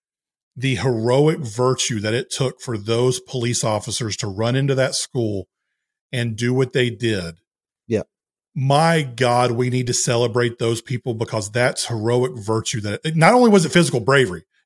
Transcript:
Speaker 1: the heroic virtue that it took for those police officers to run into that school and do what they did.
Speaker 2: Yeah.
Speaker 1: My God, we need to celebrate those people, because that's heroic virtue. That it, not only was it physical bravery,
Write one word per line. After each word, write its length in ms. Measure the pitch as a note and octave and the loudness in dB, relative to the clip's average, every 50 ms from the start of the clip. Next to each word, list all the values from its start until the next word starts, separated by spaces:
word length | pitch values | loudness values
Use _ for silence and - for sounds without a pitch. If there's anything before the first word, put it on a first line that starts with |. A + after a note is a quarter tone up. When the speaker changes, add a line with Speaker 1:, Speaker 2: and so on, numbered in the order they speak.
| _ _ _ _ _ _ _ _ _ _ - | _ _ _ _ _ _ _ _ _ _ -14
Speaker 1:
the 200 | - A#2+ C3+ B2+ | -6 -4 -2 -2
heroic 640 | F2+ B2 C3+ A#2+ A2 A2 A#2+ B2 C#3 D3 D#3 D#3+ - | 0 0 -2 0 0 0 2 4 4 4 4 2 0
virtue 600 | C#3 A2 G2+ A#2+ B2+ C3 C3 - - - A#2+ G#2 | -6 -8 -2 0 2 2 2 0 -2 -4 -4 -2
that 140 | G2+ G#2+ A2 | -2 -2 -2
it 160 | B2+ - - | -2 -4 -4
took 300 | - - C#3 B2+ - - | -4 -4 -4 -4 -4 -8
for 180 | - B2+ A2+ G#2 | -10 -8 -8 -6
those 400 | G2 A2 A#2 A#2 B2+ B2+ B2 - | -4 -2 0 2 2 2 0 -2
police 460 | - - - C3 A#2+ A#2+ A#2 - - | -6 -8 -6 -4 -2 -2 -2 -2 -2
officers 520 | A2+ G#2+ G#2 - A#2+ G2+ - A#2+ G#2+ - - | 0 -2 -2 -4 -6 -6 -6 -6 -6 -6 -6
to 80 | - | -6
run 300 | G#2 F#2+ G2+ A2+ A#2+ B2+ | -8 -4 -2 -2 0 0
into 180 | C3+ C#3 C#3 C3+ | 0 0 0 2
that 200 | C3 C3 C#3 C3+ | 0 0 0 -2
school 540 | - - - - B2+ A#2 G#2+ G#2 F#2+ F#2 _ _ _ _ _ _ _ _ _ _ _ _ - | -6 -8 -6 -4 -2 -2 -2 -2 -6 -8 _ _ _ _ _ _ _ _ _ _ _ _ -8
and 240 | - B2 A#2+ A#2 A2 | -4 -4 -4 -4 -4
do 180 | G#2 A#2+ B2 B2+ | -2 -2 0 2
what 200 | C3 C3 B2+ - | 2 0 0 2
they 160 | C#3 B2 A#2+ | 0 0 0
did. 460 | A#2 G2+ A#2+ A2+ G#2+ F#2+ F2 E2 E2 _ _ _ _ _ _ _ _ _ _ - | -2 -4 -2 -2 -2 -2 -4 -8 -12 _ _ _ _ _ _ _ _ _ _ -4
Speaker 2:
Yeah. 140 | A#2 G2+ - _ _ _ _ _ _ _ _ _ - | -4 -4 -4 _ _ _ _ _ _ _ _ _ -6
Speaker 1:
My 480 | D#3 C3 C3+ C#3 D3 D#3+ E3 E3+ D#3+ | -4 0 2 4 4 4 4 2 2
God, 500 | D3 C3 A#2+ A2+ B2+ A#2+ A#2+ A#2+ B2 B2 | -2 -4 -2 0 2 2 4 4 2 2
we 160 | A#2 A#2+ B2 B2+ | 2 0 -2 0
need 180 | B2 B2+ B2 B2 | 0 -2 -2 -2
to 60 | A#2+ | -2
celebrate 640 | - - C#3 A#2+ A#2 B2 A#2 G#2+ B2 A#2+ A#2+ A#2 - | -2 0 0 0 0 0 0 0 0 0 -2 -2 -2
those 220 | A#2+ A#2 A#2 A2+ | -2 -2 -2 -2
people, 340 | - - C3 A2+ - C3 A2+ | -4 -8 -8 -6 -6 -6 -6
because 360 | A2+ A#2 - - A2 G2 G#2 | -6 -6 -4 -4 -6 -6 -4
that's 360 | G#2+ A#2+ B2 C3 - - - | -2 0 0 0 0 -2 -6
heroic 460 | - A#2+ A2 G#2+ A#2 A#2+ B2 B2+ B2+ B2+ | -6 -6 -4 -2 0 2 2 0 -2 -4
virtue. 440 | A#2+ G2 G#2+ A2 A2 G#2+ - - A2+ | -8 -4 -2 -2 -2 -2 -4 -6 -6
That 200 | G2+ G#2+ G2+ - - | -6 -6 -8 -6 -6
it, 120 | D#3+ D#3+ | -4 0
not 180 | D#3+ E3 F#3 A#3+ | 4 4 6 6
only 160 | B3 A#3+ A3+ | 6 6 6
was 140 | G3+ G3 D#3+ | 6 6 4
it 80 | C3 | 4
physical 280 | - F3 E3 C3+ - A#2+ | 4 4 4 4 0 -2
bravery, 420 | G#2 B2+ C#3 C#3 B2+ F#2+ F2+ E2 - _ _ _ - | 0 4 4 4 4 2 -2 -10 -14 _ _ _ -4